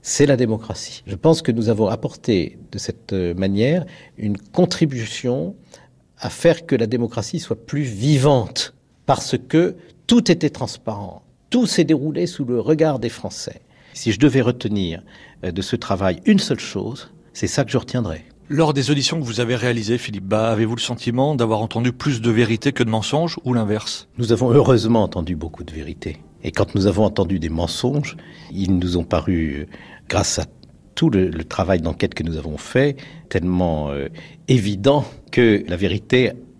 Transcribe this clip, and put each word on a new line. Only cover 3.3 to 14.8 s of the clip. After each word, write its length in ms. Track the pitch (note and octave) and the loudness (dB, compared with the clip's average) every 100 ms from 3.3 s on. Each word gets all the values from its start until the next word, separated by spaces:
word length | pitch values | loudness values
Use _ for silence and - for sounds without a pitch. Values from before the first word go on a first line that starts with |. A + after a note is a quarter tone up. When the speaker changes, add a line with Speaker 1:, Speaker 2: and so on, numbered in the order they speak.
| F2 F#2+ G2 A#2+ E3+ - - - - | -2 -2 2 2 2 -2 -14 -20 -8
Speaker 1:
une 220 | G#2+ G2+ | -6 -6
contribution 1160 | - - F3+ - D#3+ C3 A2 - B2+ B2+ E3+ G3 - - - _ _ _ | -4 2 2 2 0 0 -8 -6 -4 -2 -4 -10 -20 -20 -20 _ _ _
à 120 | - | -10
faire 360 | - E3+ D#3 - | 2 2 2 0
que 100 | C3 | 0
la 100 | A2 | 0
démocratie 540 | A#2+ A#2 - G#2+ - | 0 -2 -4 -6 -6
soit 260 | - G#2+ - | -6 -8 -6
plus 160 | C#3+ | -4
vivante, 920 | C#3 G2+ B2+ D3 C3+ C3+ F#2 - - _ _ _ - | -4 -2 2 4 6 4 2 -6 -8 _ _ _ 0
parce 280 | C3+ - - - | 0 0 -6 0
que 260 | D#3 F3+ - - _ - | 2 2 -2 -18 _ 2
tout 240 | A#3+ A3+ | 4 4
était 200 | E3+ D#3 | 2 0
transparent, 760 | - B2+ - - G#2 G2 E2+ _ _ _ | -4 -10 -8 -10 -10 -12 -16 _ _ _
tout 160 | A#3+ A#3+ | 0 0
s'est 180 | - | 2
déroulé 420 | D3 D#3 D3 D3+ F3 | 2 2 0 -4 -4
sous 180 | - | -4
le 160 | B2+ B2 | -4 -2
regard 400 | G#2+ D#3 D#3 C3+ | 0 2 2 0
des 100 | A#2 | -4
Français. 520 | - - - - - _ _ _ | -6 -12 -10 -14 -14 _ _ _
Si 200 | - - | -6 -2
je 60 | G2 | 4
devais 220 | C#3+ C3 | 4 6
retenir, 600 | A#2+ B2 A2 G#2 | 2 0 -2 -2